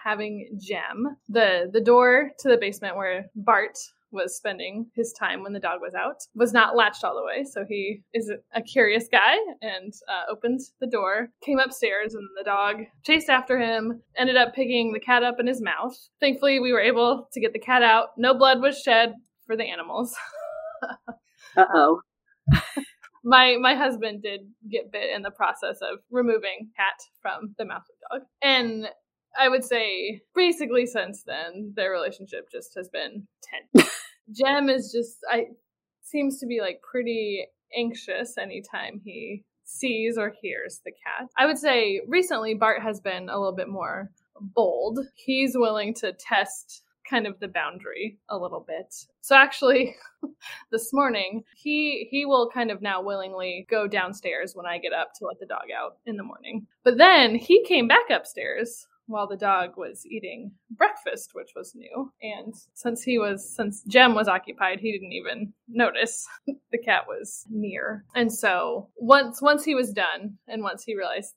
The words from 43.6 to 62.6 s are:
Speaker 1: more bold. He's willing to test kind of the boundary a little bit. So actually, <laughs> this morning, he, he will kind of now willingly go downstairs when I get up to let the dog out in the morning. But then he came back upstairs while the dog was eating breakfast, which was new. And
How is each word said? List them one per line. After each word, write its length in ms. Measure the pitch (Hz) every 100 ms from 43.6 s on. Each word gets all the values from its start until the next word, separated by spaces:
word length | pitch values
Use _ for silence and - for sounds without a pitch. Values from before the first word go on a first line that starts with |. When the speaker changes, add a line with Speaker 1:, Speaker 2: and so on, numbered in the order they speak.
| 185
Speaker 1:
more 420 | 196 165 185 196 _ _ -
bold. 580 | 202 214 190 123 196 233 269
He's 380 | _ - 262 269
willing 400 | 247 226 214 208
to 180 | 226 208
test 720 | - - 214 196 - - - _ _ -
kind 180 | 247 214
of 120 | 190
the 80 | 202
boundary 720 | 175 151 180 - - 214 208 -
a 80 | 202
little 280 | 175 165 160
bit. 280 | 160 190 - - _
So 160 | - 269
actually, 600 | 269 - 262 262 262 - - _
<laughs> 480 | 294 - - - -
this 200 | 226 226
morning, 500 | 269 277 214 190 220 - _
he, 520 | 302 302 302 269 220
he 140 | 277
will 260 | 285 269 233
kind 180 | 247 226
of 120 | 196
now 200 | 202 190
willingly 640 | 202 196 190 190 185 180 185
go 160 | 220 208
downstairs 640 | 202 185 202 180 147 185
when 120 | 185 175
I 120 | 175
get 140 | 175
up 180 | 165 156 -
to 80 | 196
let 120 | -
the 60 | 190
dog 220 | - - 117
out 200 | 123 - 233
in 100 | 208
the 60 |
morning. 440 | 208 - - 226 208 _
But 140 | 247 247
then 360 | 349 339 240
he 300 | 226 - 381
came 240 | - 339 233
back 220 | 311 466
upstairs 760 | 220 - - - - 233 - - _ -
while 160 | 214 202
the 100 | 190
dog 340 | 202 190 180 180
was 300 | 165 - -
eating 460 | 220 185 160 208 - -
breakfast, 600 | 226 415 415 - - -
which 180 | - - -
was 180 | 180
new. 380 | - - - - _
And 320 | 220 202 202 220